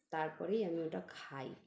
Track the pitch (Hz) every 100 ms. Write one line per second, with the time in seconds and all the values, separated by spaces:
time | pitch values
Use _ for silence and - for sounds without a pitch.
0 | _ 160 156 - 175 220 185 165 160 185
1 | 180 - - 139 127 -